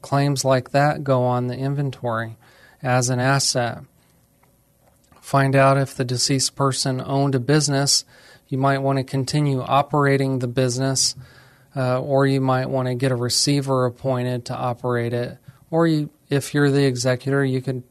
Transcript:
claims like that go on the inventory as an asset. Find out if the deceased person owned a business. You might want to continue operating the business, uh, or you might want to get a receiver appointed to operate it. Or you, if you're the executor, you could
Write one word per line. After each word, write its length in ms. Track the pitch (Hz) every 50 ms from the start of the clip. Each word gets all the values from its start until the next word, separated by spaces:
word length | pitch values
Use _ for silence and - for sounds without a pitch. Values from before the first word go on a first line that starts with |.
| -
claims 420 | - 139 139 139 143 143 135 -
like 260 | 131 135 127 123 - -
that 320 | 139 143 151 147 - 143
go 180 | 135 131 127 123
on 240 | 123 123 123 123
the 100 | 123 123
inventory 800 | 127 135 139 143 143 143 135 127 - - 120 113 113 113 110 110 - _ - - _ - - - _ -
as 280 | 127 123 127 123 127
an 100 | 127 123
asset. 580 | 127 135 139 139 - - - 131 117 117 - - - - _ _ _ _ _ _ _ _ _ _ _ _ _ _ _ _ _ _ _ _ _ _ _ _ _ -
Find 340 | - - - 139 135 135 131
out 220 | 135 135 135 139 139
if 160 | 135 - -
the 100 | - 131
deceased 520 | 123 127 120 - - 139 131 - - -
person 440 | - 139 139 131 - - 139 127 127
owned 340 | 127 139 139 139 139 139 135
a 60 | 131
business. 640 | 117 131 147 156 143 147 139 135 143 139 - - - _ - - - - - - _ _
You 100 | 135 131
might 200 | 135 139 139 135
want 200 | 135 135 135 135
to 60 | 127
continue 580 | - - 135 131 - - 147 147 143 135 127 -
operating 800 | - 135 139 139 - - 147 143 139 139 135 135 135 131 127
the 80 | 127 120
business, 640 | 120 135 131 127 120 127 135 135 135 131 - - - - - - - - - - - _ _ _ -
uh, 240 | 139 127 127 127 127
or 260 | - 143 135 135 139
you 140 | 139 135 135
might 300 | 131 131 131 131 131 131
want 180 | 135 131 127 127
to 60 | 123
get 180 | 123 139 131 127
a 40 |
receiver 680 | 120 123 120 - - - 143 143 143 135 135 135 131 127
appointed 600 | 123 120 - - 135 127 123 123 127 123 120 117
to 80 | - 117
operate 580 | 120 127 127 120 - - 127 123 120 117 117 117
it. 260 | 120 123 131 - - _ - - _ _ _
Or 160 | 160 165 165
you, 240 | 165 156 151 147 147 - _ _ -
if 260 | 143 139 - - -
you're 160 | 147 143 139
the 160 | 135 143 139
executor, 580 | 135 123 120 120 131 127 123 - 135 139 139 139
you 160 | 135 127 131
could 220 | 131 135 131 123 123 -